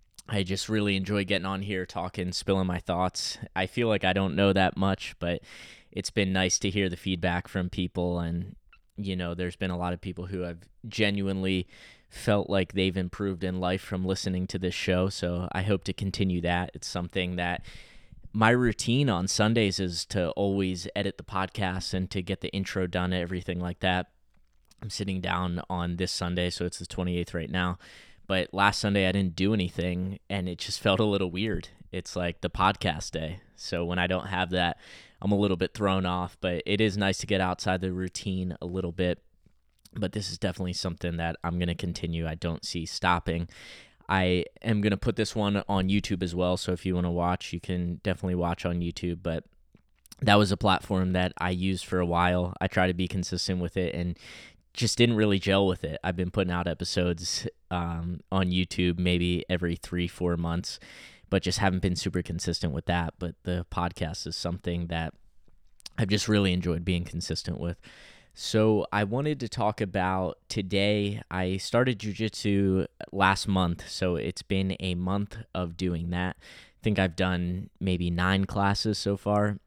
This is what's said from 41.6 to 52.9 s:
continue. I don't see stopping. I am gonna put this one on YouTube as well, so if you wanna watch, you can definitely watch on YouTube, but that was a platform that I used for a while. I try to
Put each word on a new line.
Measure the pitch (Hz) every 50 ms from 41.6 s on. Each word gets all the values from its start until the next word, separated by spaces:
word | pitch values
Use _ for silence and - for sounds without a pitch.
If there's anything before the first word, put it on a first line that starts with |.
| 87 87 85
continue. | - - 87 82 - - 82 85 82 82 80
I | 80
don't | 82 - 85 82 - -
see | - - 87 82
stopping. | - - - - 90 87 85 - - 85 85 85 85 - - - - - - - - _ _ - -
I | 95 95 92 90 90 90 - - _ -
am | - 110 113 104
gonna | 101 107 101
put | 95 - 123 104
this | - 110 - -
one | 113 104 101 101 101 - -
on | 101 95 92 95
YouTube | 98 101 - - 104 87
as | 92 87 85
well, | 90 90 90 90
so | 92 - -
if | 90 87 -
you | 95 90
wanna | 87 87 87
watch, | 87 87 87 87 90 90 - -
you | - 87
can | - - 92 90 87 87 87 - -
definitely | 101 90 - - 92 90
watch | 90 87 85 85 - -
on | 87 87 87
YouTube, | 87 85 85 - - 87 87 82 92
but | 87 82 78 - _ _ _ _ _ _ _ _ _ _ _ _ - - -
that | - 110 101
was | 104 107 92
a | 101 -
platform | - 104 92 - - - 101 92 92 92 92
that | 92 90 92 - -
I | 85 90
used | 92 90 92 95 95 87 -
for | - - 92
a | 90
while. | 85 85 85 87 90 90 90 90 87 92 -
I | - 95
try | - 104 92
to | 92